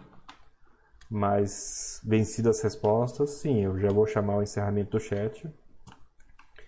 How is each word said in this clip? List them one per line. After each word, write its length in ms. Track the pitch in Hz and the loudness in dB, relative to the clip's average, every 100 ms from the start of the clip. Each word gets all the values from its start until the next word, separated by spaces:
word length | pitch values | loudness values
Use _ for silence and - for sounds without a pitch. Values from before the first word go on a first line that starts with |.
| - - - - - _ - - _ - - | -8 -20 -20 -20 -20 _ -20 -20 _ -20 -8
Mas, 920 | 107 101 101 101 - - - - - | -2 2 2 0 -2 -8 -8 -8 -8
vencidas 540 | 107 110 107 - 117 110 | 2 2 2 2 2 2
as 60 | |
respostas, 680 | 107 - 104 110 120 - 143 - | 0 0 2 4 2 0 -2 -2
sim, 220 | 160 117 | 0 2
eu 140 | 98 95 | 2 2
já 120 | 101 | 2
vou 180 | 101 107 | 4 4
chamar 300 | - 101 101 | 2 0 0
o 40 | |
encerramento 500 | 104 - 101 101 101 | -2 -2 -2 0 0
do 80 | 110 | -2
chat. 480 | - 101 107 - 160 - - - - - - - - - - - | -2 -4 -4 -6 -14 -16 -20 -20 -20 -20 -20 -20 -20 -20 -20 -20